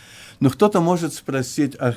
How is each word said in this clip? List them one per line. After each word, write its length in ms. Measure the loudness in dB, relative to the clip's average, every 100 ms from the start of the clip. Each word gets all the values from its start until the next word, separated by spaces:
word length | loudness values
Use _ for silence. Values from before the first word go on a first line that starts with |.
| -20 -20 -20 -2
Но 100 | 0
кто-то 300 | 4 2 4
может 340 | 2 0 -2
спросить, 600 | -6 -6 -4 -4 -2 -2 -2
а, 160 | -4